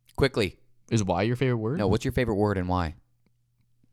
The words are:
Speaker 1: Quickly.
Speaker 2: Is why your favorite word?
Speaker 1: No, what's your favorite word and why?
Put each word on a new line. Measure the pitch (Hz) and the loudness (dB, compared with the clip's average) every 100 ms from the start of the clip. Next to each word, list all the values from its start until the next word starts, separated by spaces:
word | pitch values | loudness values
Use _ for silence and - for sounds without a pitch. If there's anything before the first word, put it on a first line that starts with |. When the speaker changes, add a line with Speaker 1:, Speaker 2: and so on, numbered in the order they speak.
| _ - | _ -2
Speaker 1:
Quickly. | 139 131 95 - _ _ - | 0 2 -2 -4 _ _ -2
Speaker 2:
Is | 113 | 0
why | 92 87 | 0 0
your | 110 123 | 0 0
favorite | 131 120 | 0 0
word? | 110 160 | -2 -2
Speaker 1:
No, | 98 | 0
what's | 107 135 | 0 0
your | |
favorite | 127 117 101 | -2 0 2
word | 104 95 | 2 0
and | 90 | 0
why? | 90 80 - _ _ _ _ _ _ _ _ _ | 0 -2 -6 _ _ _ _ _ _ _ _ _